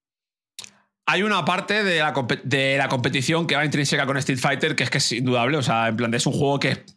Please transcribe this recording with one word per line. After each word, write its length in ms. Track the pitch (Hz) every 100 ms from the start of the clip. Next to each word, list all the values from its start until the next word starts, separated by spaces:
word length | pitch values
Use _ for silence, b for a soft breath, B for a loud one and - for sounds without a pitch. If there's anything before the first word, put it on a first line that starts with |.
| _ _ _ _ _ - B B B _ -
Hay 180 | 170
una 200 | 214 196
parte 380 | 160 185 190 208
de 160 | 196 165
la 160 | 151
compe-, 260 | 139 120 143
de 340 | 127 135 135 139
la 100 | 135
competición 580 | 131 131 135 127 160 156
que 80 | 143
va 80 |
intrínseca 420 | 151 147 139 147 139
con 100 | 139
Street 200 | 135 131
Fighter 380 | 147 139 160 135
que 80 |
es 60 | 123
que 80 | 139
es 120 | -
indudable, 440 | 117 131 123 120 151
o 60 |
sea, 260 | 127 113 113
en 80 | 113
plan, 180 | 117
es 100 | 117
un 80 | 151
juego 280 | - 139 139
que 80 | 135
es 100 | 120 -